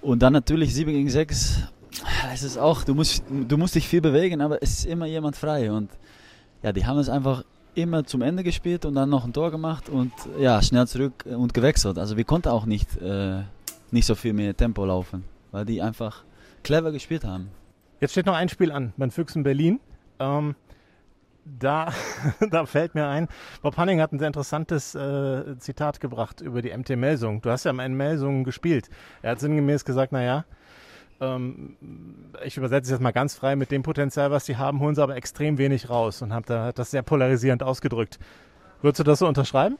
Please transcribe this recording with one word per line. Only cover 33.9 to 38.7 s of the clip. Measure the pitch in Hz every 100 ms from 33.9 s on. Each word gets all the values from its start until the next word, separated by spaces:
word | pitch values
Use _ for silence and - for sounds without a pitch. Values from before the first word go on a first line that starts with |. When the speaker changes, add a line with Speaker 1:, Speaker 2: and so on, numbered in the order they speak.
| 156 139 147 143
Speaker 2:
was | 143
sie | - 120
haben, | 135 143
holen | 147
sie | 151
aber | 139 131
extrem | - - 151 143
wenig | 139 135 120
raus“, | 120 113 -
und | 117
hat | 117 -
da, | 117 113
hat | 123
das | 123
sehr | 139
polarisierend | 123 151 127 131 127 123
ausgedrückt. | 131 131 139 117 110 - - - - _ -